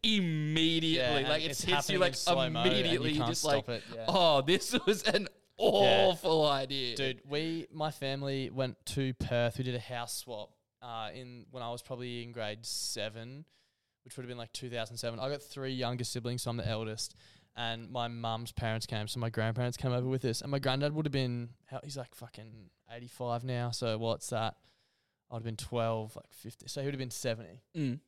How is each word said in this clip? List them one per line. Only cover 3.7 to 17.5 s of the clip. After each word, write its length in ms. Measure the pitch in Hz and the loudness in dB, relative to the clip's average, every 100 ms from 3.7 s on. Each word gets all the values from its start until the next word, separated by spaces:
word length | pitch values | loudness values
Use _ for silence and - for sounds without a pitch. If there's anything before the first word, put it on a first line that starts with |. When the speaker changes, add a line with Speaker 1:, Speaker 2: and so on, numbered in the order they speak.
| 113 | -8
Speaker 2:
it, 60 | - | -8
yeah. 100 | 117 113 | -6 2
Speaker 1:
"Oh, 320 | 190 170 143 | 6 8 8
this 320 | 135 190 - 247 - | 6 2 4 0 2
was 160 | 208 | 2
an 180 | 214 214 196 _ _ - | 4 2 0 _ _ 2
Speaker 2:
Yeah. 80 | 220 | 4
Speaker 1:
awful 800 | 208 196 196 196 170 175 160 151 | 8 8 8 6 4 4 6 6
idea." 500 | 139 135 139 123 117 | 4 0 -2 -2 0
Speaker 2:
Dude, 240 | 135 127 139 | -2 -2 -4
we, 380 | 147 160 165 - | -4 -2 -4 -6
my 180 | 156 156 | -4 -6
family 600 | 151 139 135 139 135 131 | -2 -4 -2 -2 -2 -2
went 260 | 127 127 - - | -2 -4 -4 -6
to 280 | - 131 | -2 -2
Perth. 440 | 127 - 120 120 113 | -2 0 2 2 0
We 60 | |
did 100 | 127 | -4
a 60 | 123 | -4
house 360 | - 123 120 - | -6 -8 -6 -8
swap, 340 | - 110 104 _ _ _ | -8 -10 -10 _ _ _
uh, 280 | 123 113 107 | -10 -8 -8
in, 320 | 95 123 123 104 | -8 -14 -16 -14
when 120 | 127 | -10
I 80 | 117 | -6
was 120 | 120 | -8
probably 400 | - 127 123 120 | -8 -8 -6 -8
in 100 | 120 | -8
grade 320 | 120 107 107 | -6 -6 -6
seven, 800 | 113 - - - 104 113 117 135 160 _ _ _ _ _ | -6 -4 -4 -4 -4 -6 -14 -14 -18 _ _ _ _ _
which 120 | 127 - | -16 -12
would 60 | |
have 40 | 123 | -10
been, 100 | 120 | -10
like, 140 | 117 | -10
two 180 | - 123 | -10 -6
thousand 260 | 117 113 117 | -6 -6 -4
seven. 240 | 120 117 | -6 -4
I 80 | 131 | -4
got 140 | 143 | -6
three 300 | - 139 135 | -8 -8 -6
younger 320 | 127 120 123 | -2 -2 -2
siblings, 380 | 120 127 120 123 | -4 -4 -4 -2
so 80 | - | -2
I'm 60 | 120 | -2
the 100 | 117 | -2
eldest. 460 | 110 110 107 - - - - _ | -2 -4 -6 -8 -8 -20 -20 _